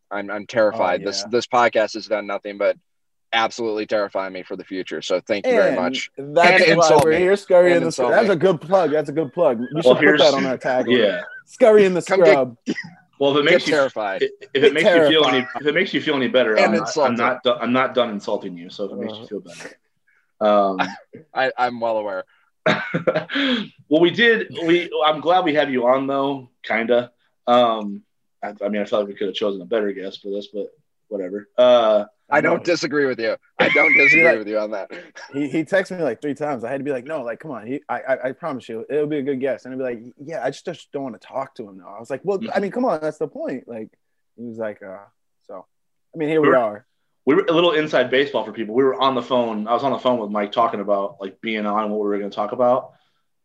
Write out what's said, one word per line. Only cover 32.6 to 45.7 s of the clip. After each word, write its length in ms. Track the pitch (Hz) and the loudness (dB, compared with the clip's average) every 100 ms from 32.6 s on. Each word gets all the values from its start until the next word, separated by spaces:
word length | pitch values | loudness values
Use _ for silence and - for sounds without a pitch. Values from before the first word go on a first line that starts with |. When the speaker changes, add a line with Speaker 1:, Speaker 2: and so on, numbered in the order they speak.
Speaker 1:
disagree 420 | 170 165 165 147 139 | 0 -2 -2 -2 -2
with 120 | 117 | -2
you. 180 | 113 98 _ - | -4 -4 _ -2
I 120 | - | 0
don't 220 | 1077 1077 | 2 4
Speaker 2:
<laughs> 20 | |
He, 40 | 1077 | 4
Speaker 1:
disagree 260 | - - - | 4 6 4
Speaker 2:
like, 120 | - | 4
Speaker 1:
with 100 | 101 | 0
you 100 | 107 | -4
on 140 | 107 | -2
that. 180 | 104 90 110 - - - | -6 -10 -14 -18 -20 -12
Speaker 2:
he, 160 | 139 147 | -6 -4
he 160 | 160 | -4
texted 320 | 156 190 185 185 | -2 -2 -2 -4
me, 80 | |
like, 160 | 151 113 | -4 -4
three 140 | 147 | -6
times. 300 | 135 147 131 | -6 -6 -6
I 60 | 113 | -6
had 80 | 139 | -6
to 60 | |
be 60 | 135 | -4
like, 120 | 131 131 | -6 -6
"No, 160 | 160 | -8
like, 180 | 120 110 | -8 -10
come 120 | 160 | -12
on. 140 | 120 107 | -14 -10
He, 140 | 143 - | -10 -6
I, 120 | 120 | -8
I, 260 | 127 131 127 | -4 -4 -4
I 40 | |
promise 360 | 127 165 131 - | -8 -10 -10 -10
you, 160 | 113 113 | -12 -6
it'll 160 | 143 147 | -4 -2
be 120 | 151 | -4
a 40 | |
good 180 | 135 135 | -4 -4
guest." 240 | 135 120 | -4 -6
And 80 | 127 | -8
I'd 40 | 131 | -10
be 60 | |
like, 180 | 127 120 120 - | -8 -8 -14 -20
"Yeah, 220 | 139 156 | -14 -8
I 60 | 127 | -8
just, 160 | 139 - | -8 -12
just 260 | 160 - | -14 -12
don't 120 | 143 | -10
wanna 140 | 135 104 | -10 -12
talk 360 | - 117 135 | -12 -10 -10
to 120 | - 104 | -12 -18
him, 120 | 95 | -18
though." 100 | 90 | -20
I 100 | 101 | -18
was 120 | 117 | -12
like, 100 | 139 | -8
"Well, 140 | 170 196 | -4 -6
Speaker 3:
Mm-hmm. 120 | 226 | -4
Speaker 2:
I 60 | 196 | -4
mean, 100 | 196 | -4
come 140 | 240 | -2
on. 160 | 247 160 | -2 -2
That's 160 | 156 - | -4 -6
the 100 | 151 | -8
point." 380 | 269 311 131 - | -8 -10 -10 -10
Like, 220 | 113 107 _ _ _ _ - | -14 -14 _ _ _ _ -18
he 80 | |
was 140 | 120 113 | -14 -10
like, 240 | 110 101 | -10 -10
uh, 160 | 101 95 101 _ _ _ - | -16 -18 -20 _ _ _ -20
so, 180 | 95 - | -20 -20